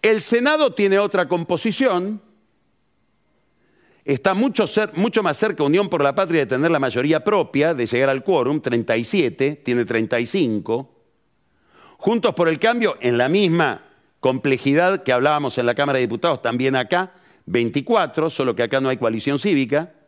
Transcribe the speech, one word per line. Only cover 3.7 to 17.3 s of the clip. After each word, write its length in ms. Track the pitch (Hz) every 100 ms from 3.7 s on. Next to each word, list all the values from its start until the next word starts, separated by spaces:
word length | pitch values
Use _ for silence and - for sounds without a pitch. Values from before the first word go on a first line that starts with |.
| _ _ _ -
está 280 | 135 190
mucho 300 | 190 262 -
cer-, 300 | 202 - 214
mucho 280 | 160 214 220
más 160 | 185 147
cerca 240 | 220 156
Unión 260 | 143 175 196
por 140 | 165
la 140 | 139 135
Patria 240 | 190 165
de 60 | 127
tener 240 | 131 160
la 80 | 156
mayoría 440 | 135 120 143 156
propia, 520 | 196 208 151 139 151 147
de 100 | 113
llegar 240 | 120 135
al 140 | 135
quórum, 360 | 131 165 123 151
treinta 380 | - 120 101 117
y 60 |
siete, 540 | 117 202 131 - 135 151
tiene 280 | - 120 117
treinta 340 | 113 110 120
y 60 | 117
cinco. 640 | 202 135 104 98 117 135 _ _ _ _ _ _ _ _ _ - _
Juntos 360 | - 233 220
por 140 | - 170
el 100 | 156
Cambio, 400 | 220 240 214 -
en 180 | 123 120
la 100 | 127
misma 540 | 180 190 170 147 104 - _ _ _
complejidad 840 | 131 127 143 131 139 143 180 190
que 100 | 160
hablábamos 440 | 123 139 151 139 127
en 80 | 120
la 100 | 120
Cámara 220 | 143 131
de 80 | 120
Diputados, 360 | 113 170 -
también 340 | 120 120 131 131
acá, 380 | 123 175 190 _ _